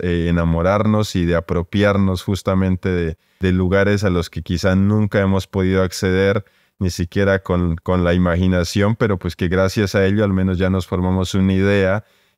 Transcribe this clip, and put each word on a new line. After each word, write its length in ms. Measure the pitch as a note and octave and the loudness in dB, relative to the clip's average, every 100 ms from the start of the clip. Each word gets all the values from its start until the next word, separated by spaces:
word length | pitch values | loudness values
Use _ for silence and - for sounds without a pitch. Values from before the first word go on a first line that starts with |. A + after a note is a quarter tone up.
eh, 240 | F2+ F2 E2 | -4 -2 0
enamorarnos 840 | E2+ E2+ E2 F2+ G#2 G#2+ G#2+ G#2+ | 0 2 0 2 2 2 0 0
y 100 | F#2+ | -2
de 120 | E2+ E2+ | 0 0
apropiarnos 880 | - E2+ E2+ G2+ G2+ G2 G2 F#2 | -2 -4 -4 0 2 2 0 -2
justamente 640 | - F#2+ - F#2+ F#2+ F#2 G2 | -4 -4 -2 0 0 -2 -2
de, 280 | F2+ E2 D#2 _ - | -2 -2 -6 _ -4
de 140 | F#2 | 0
lugares 500 | F2+ F#2 G2 G2 G2+ | 0 2 2 2 2
a 80 | G2+ | 0
los 180 | F2 F2 | -2 -2
que 140 | - | -8
quizá 320 | - F2 G2 | -6 -2 0
nunca 460 | F#2 G2 G#2+ G#2 G#2+ | 2 2 0 0 0
hemos 260 | G2 F#2+ - | 0 0 -2
podido 380 | G2 F#2 F#2+ | -2 0 0
acceder, 600 | F#2 - F#2+ F#2 G2 G2+ - _ _ - | 0 -2 -2 2 2 0 -4 _ _ -6
ni 100 | F#2 | -4
siquiera 540 | - F2 G2+ G2 F#2+ | -4 -4 0 2 0
con, 320 | - F2+ F2 E2 | 0 -2 0 -2
con 260 | - F#2 | -2 0
la 100 | F2 | 2
imaginación, 840 | F2+ F2+ E2+ F#2 F2+ E2+ G2+ G2+ A2 | 2 2 0 0 0 0 0 0 0
pero 240 | A#2 F#2+ | -2 -2
pues 160 | F2+ - | -6 -4
que 100 | F2+ | -2
gracias 480 | F#2 F#2+ - G2 | 0 0 0 -2
a 100 | G#2+ | 0
ello 200 | F#2+ G#2 | 0 2
al 80 | G#2 | 0
menos 260 | F#2+ F#2+ F2+ | 0 0 0
ya 100 | F#2 | 0
nos 200 | F#2+ F2+ | -2 -2
formamos 460 | F#2+ F#2 F#2 F#2 G2 | -2 -2 -2 -2 0
una 160 | F#2+ | 0
idea, 500 | F#2+ G2 G2+ F#2+ G2+ - _ _ | 2 2 2 2 -2 -6 _ _